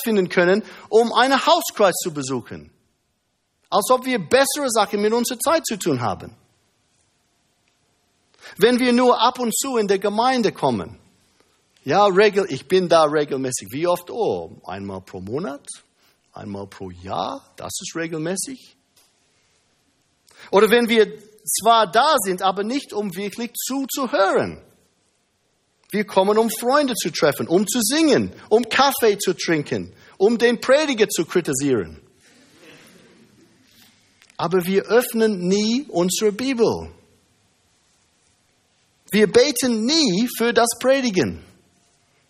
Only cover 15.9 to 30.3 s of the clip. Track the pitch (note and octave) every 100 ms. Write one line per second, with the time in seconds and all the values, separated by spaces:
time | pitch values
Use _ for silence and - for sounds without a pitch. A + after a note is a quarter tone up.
15.9 | _ _ _ _ F#2+ G2+ G2 G2 - F#2+
16.9 | F2 F2+ C3 A2 - - - - - F#3
17.9 | E3 E3 E3 D#3+ F#3+ - C4 - _ _
18.9 | _ _ _ _ _ _ _ _ _ _
19.9 | _ _ _ _ - - F#3+ G#3 A#3+ A#3
20.9 | A3+ G3+ - - _ - - G#3+ A3+ G#3
21.9 | A3 C#4+ D4 G3 F3+ F#3+ G3 G#3 C#4 -
22.9 | G#3 G#3 E3+ G3+ G#3+ A#3+ - - C4+ C4+
23.9 | - B3+ D4 F#4+ C4+ G#2 D2+ _ _ _
24.9 | _ _ _ _ _ _ _ _ _ _
25.9 | G3+ G3+ - F#3+ G#3+ A3+ - A#3+ C#4+ C#4+
26.9 | A3+ F3+ - D#3 - A#2 F3 G#3 B3 G#3
27.9 | D4 D#4+ G3+ F#2+ - - A3 A#3 - C#4
28.9 | C4 A3+ G3+ - F3 - D#3+ D3 A2+ F2
29.9 | - - - G3